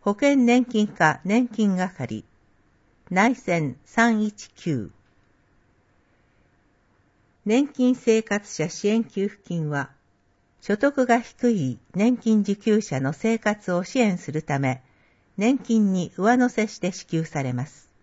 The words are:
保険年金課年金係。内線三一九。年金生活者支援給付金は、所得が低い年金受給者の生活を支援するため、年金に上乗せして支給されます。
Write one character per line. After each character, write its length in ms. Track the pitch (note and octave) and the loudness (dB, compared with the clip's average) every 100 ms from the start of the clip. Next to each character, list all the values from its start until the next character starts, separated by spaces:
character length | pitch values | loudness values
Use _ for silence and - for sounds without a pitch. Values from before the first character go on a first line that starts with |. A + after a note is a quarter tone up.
保 120 | - | -4
険 320 | G3+ C#4+ C#4+ | 0 2 4
年 200 | A#3+ B3 | 4 4
金 220 | B3 A3 G#3 | 2 0 -2
課 340 | - D#3+ - | 2 2 2
年 240 | F3+ A3 A#3+ | 0 0 0
金 280 | A3 G#3 F3+ | 0 0 0
係。 480 | F3+ - B2+ A2 - _ _ _ _ _ _ _ _ | -4 -6 -8 -8 -12 _ _ _ _ _ _ _ _
内 240 | F3+ A3 | 0 2
線 420 | B3 - E3+ D3+ - | 0 -2 -2 -2 -8
三 380 | _ - A#3 A3 | _ 0 2 2
一 280 | G#3+ - - | -2 -6 -20
九。 360 | _ - C3+ F#2+ - _ _ _ _ _ _ _ _ _ _ _ _ _ _ _ _ _ _ _ _ _ _ _ _ - | _ -6 -4 -6 -14 _ _ _ _ _ _ _ _ _ _ _ _ _ _ _ _ _ _ _ _ _ _ _ _ 0
年 220 | A#3 C#4+ | 2 0
金 260 | - B3+ | 0 0
生 280 | B3+ - A3+ | 2 2 0
活 300 | A3 G3+ G#3 | 2 -4 -4
者 160 | - E3 | -6 -6
支 200 | - G3+ | -2 0
援 160 | A3+ | 0
給 240 | A#3 - G3+ | -2 -4 -6
付 120 | - | -6
金 260 | - E3+ D3+ | -8 -6 -4
は、 200 | D3 C#3 _ _ _ _ _ _ _ | -4 -6 _ _ _ _ _ _ _
所 160 | - G#3 | -6 0
得 300 | C#4 C#4+ B3 | 0 0 2
が 140 | A#3+ | 2
低 320 | A#3 _ B3 | 0 _ 0
い 260 | A3 C3+ A#2 _ | 0 -2 -6 _
年 220 | F3 A3 B3 | -2 0 0
金 240 | A3+ A3 | 2 2
受 160 | G3+ G3+ | 2 -2
給 240 | - G#3+ | 0 0
者 200 | G#3+ C3+ | 0 -4
の 120 | C3+ | -4
生 260 | D3+ A3 A3+ | -4 -2 -2
活 340 | - G#3 - | -2 -4 -4
を 120 | F3 | -4
支 160 | F#3 C4+ | -2 0
援 180 | A3+ F3+ | 0 0
す 140 | - | -6
る 100 | D3+ | -8
た 160 | - C#3 | -4 -2
め、 240 | C#3 B2+ _ _ _ _ _ - | -2 -4 _ _ _ _ _ -4
年 220 | G#3+ C4+ | 0 0
金 340 | - A3+ G#3 | 0 2 2
に 200 | F#3 F3 - | 0 -4 -2
上 200 | G3 B3+ | 2 4
乗 120 | B3 | 2
せ 180 | A#3+ G#3+ | 0 -4
し 140 | - | -4
て 100 | F3+ | -6
支 160 | - - | -8 -6
給 180 | D#3+ | -4
さ 180 | D#3+ D3+ | -4 -6
れ 100 | C3 | -4
ま 140 | B2 C#3+ | -6 -8
す。 220 | - _ _ | -12 _ _